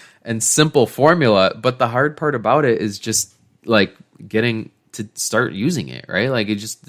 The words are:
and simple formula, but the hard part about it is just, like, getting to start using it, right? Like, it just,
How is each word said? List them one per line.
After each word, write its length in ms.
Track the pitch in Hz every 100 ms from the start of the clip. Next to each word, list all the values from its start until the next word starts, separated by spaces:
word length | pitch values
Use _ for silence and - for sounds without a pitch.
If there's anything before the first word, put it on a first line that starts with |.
| - _
and 200 | - 113
simple 440 | - - 156 147 113
formula, 680 | - 143 175 131 101 95 -
but 220 | 120 127
the 100 | 120
hard 300 | 117 147 151
part 160 | 151
about 320 | 127 107 139 139
it 160 | 113
is 160 | 107 95
just, 360 | - 110 - _ _ _
like, 320 | - 110 95 - _ _ 85
getting 440 | 110 120 110 - _ _
to 140 | - 104
start 400 | - - 107 123
using 340 | 95 127 170 71
it, 180 | 62 -
right? 200 | 92 123
Like, 200 | 127 104
it 60 | 104
just, 280 | 110 -